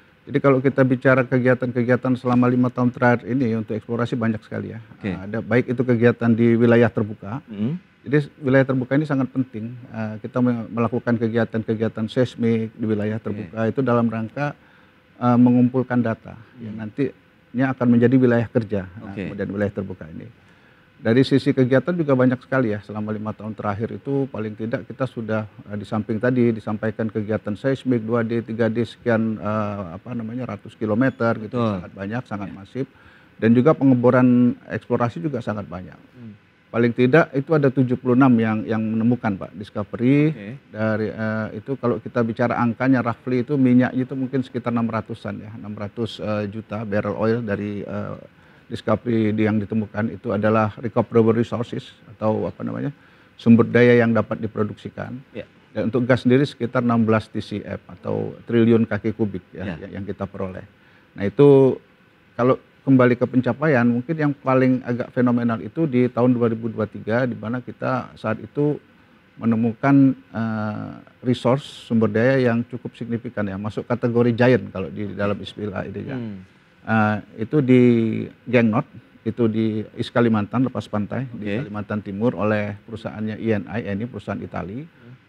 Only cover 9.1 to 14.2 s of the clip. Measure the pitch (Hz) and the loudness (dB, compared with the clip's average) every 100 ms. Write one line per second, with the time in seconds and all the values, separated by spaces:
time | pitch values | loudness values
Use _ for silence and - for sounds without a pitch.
9.1 | 139 127 135 127 110 113 123 123 113 110 | -2 -2 -4 -6 -8 -12 -12 -12 -8 -8
10.1 | 107 117 127 123 117 110 117 117 120 - | -8 -6 0 0 0 -4 -2 -2 -2 -2
11.1 | 117 117 117 113 113 110 110 110 113 110 | -2 0 0 -2 -4 -4 -2 -2 -4 -4
12.1 | 135 127 - 117 113 113 - 110 104 104 | -2 -2 0 0 0 -4 -6 -4 -2 -2
13.1 | 110 110 104 107 110 113 139 127 120 117 | -4 -6 -8 -8 -4 -2 0 2 2 2
14.1 | 113 | -2